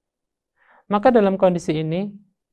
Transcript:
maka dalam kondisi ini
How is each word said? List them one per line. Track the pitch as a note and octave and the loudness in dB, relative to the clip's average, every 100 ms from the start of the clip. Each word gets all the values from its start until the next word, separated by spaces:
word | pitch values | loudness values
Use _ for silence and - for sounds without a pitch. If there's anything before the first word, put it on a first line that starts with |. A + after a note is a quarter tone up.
| _ _ _ _ _ _ _ _ _ | _ _ _ _ _ _ _ _ _
maka | G3+ B3+ | 0 2
dalam | A#3+ G3 F#3+ | 4 2 2
kondisi | F#3+ F3 - D#3 | 0 0 -4 -4
ini | D#3 E3+ G3+ - _ _ _ | -4 -6 -6 -12 _ _ _